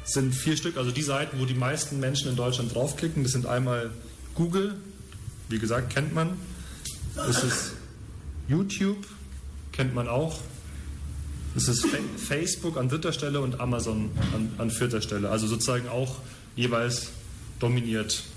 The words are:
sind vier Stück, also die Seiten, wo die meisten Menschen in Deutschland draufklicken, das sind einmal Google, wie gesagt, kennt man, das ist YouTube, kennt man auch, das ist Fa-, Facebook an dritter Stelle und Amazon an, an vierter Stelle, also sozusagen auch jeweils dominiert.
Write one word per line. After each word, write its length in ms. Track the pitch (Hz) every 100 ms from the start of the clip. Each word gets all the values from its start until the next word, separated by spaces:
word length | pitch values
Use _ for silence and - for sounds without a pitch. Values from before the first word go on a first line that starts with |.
sind 300 | - 139 131
vier 240 | 127 160 156
Stück, 200 | 170 165
also 120 | 123
die 140 | 123
Seiten, 360 | 147 139 151 135
wo 60 | 127
die 80 |
meisten 460 | 127 123 156 - 139
Menschen 300 | 131 143 139
in 60 | 123
Deutschland 380 | 123 123 120
draufklicken, 480 | 117 143 - 165 156
das 120 | 131
sind 120 | 131 123
einmal 460 | 123 127 120 117 113 - - -
Google, 420 | - 170 185 196 202 - - - - - - -
wie 100 | 110
gesagt, 340 | 110 120 131
kennt 220 | 139 151 160
man, 140 | 165 185 - - - - - - - -
das 280 | - 123
ist 300 | 127 - - - - - - - - - -
YouTube, 580 | 151 196 - 196 202 - - - - - - -
kennt 220 | - 127
man 140 | 123 120
auch, 320 | 123 160 160 - - - - - - - - - - -
das 140 | - -
ist 180 | - 330
Fa-, 140 | - - -
Facebook 600 | - 147 170 - 175 156
an 120 | 127
dritter 240 | 156 170
Stelle 280 | - 147 143
und 180 | 131 123
Amazon 500 | 123 120 110 107 107 - -
an, 160 | 113 110 -
an 140 | 117
vierter 300 | 110 123 113
Stelle, 280 | - 104 101
also 160 | 110 107
sozusagen 420 | 110 - 123 120
auch 300 | 117 131 - - - - -
jeweils 560 | 120 117 120 123 - - - - - -
dominiert. 640 | 120 123 117 113 107 - -